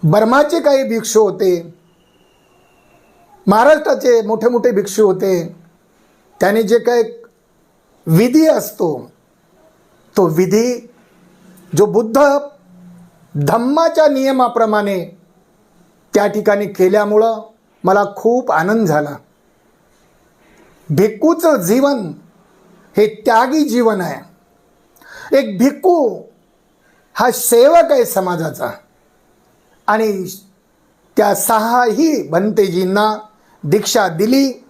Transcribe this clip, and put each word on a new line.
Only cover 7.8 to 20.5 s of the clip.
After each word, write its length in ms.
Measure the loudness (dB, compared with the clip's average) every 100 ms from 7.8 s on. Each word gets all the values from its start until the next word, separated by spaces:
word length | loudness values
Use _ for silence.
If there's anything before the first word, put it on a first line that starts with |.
| _ _ 0
विधी 400 | 2 4 2 2
असतो, 640 | 2 -2 -6 -4 -4 -10 _ _ _ _ _ _ _ _ _ _ -2
तो 80 | 0
विधी 640 | 0 0 0 0 -4 -10 _ _ _ _ _ _ -20 -8 0
जो 80 | 0
बुद्ध 520 | 0 0 2 2 2 -4 _ _ -20 -20 -20 -20 _ _ -6 -2
धम्माच्या 600 | -2 -2 0 0 2 2
नियमाप्रमाणे 1120 | 2 -2 0 0 0 0 0 -2 -6 -8 -16 _ _ _ _ _ _ _ _ _
त्या 140 | 0 0
ठिकाणी 400 | -2 0 -2 -2
केल्यामुळं 720 | 0 2 2 2 2 0 -2 -10 _ _ _
मला 200 | 0 0 0 -2
खूप 360 | 0 0 0
आनंद 360 | -2 0 -2 0
झाला. 220 | -2 -2 -10 _ _ _ _ _ _ _ _ _ _ _ _ _